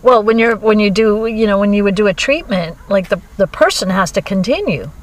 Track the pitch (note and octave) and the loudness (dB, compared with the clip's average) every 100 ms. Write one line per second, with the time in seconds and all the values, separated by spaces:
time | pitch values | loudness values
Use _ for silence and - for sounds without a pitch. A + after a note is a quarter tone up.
0 | A#3+ A#3+ G#3+ A3+ A#3 G#3+ A3 G#3+ G#3 F#3+ | 2 4 4 2 2 0 0 2 2 2
1 | A3 G#3 A3+ A3 G#3+ G3 G3+ G3+ G3+ F#3+ | 2 2 -2 0 0 2 2 2 0 2
2 | G#3 - - D4+ E4 F#3+ E3 - - G3 | 0 0 -2 -2 -2 -4 -4 -10 -4 -2
3 | F#3 F#3 - - F#3+ - E4+ - F#3+ F#3+ | -2 -6 -6 -4 -2 2 0 0 -2 -2
4 | F3+ G3 - F#3+ F#3 D#4+ G4 C#3 C3+ - | -2 -2 -2 -2 0 -2 -2 -4 -8 -16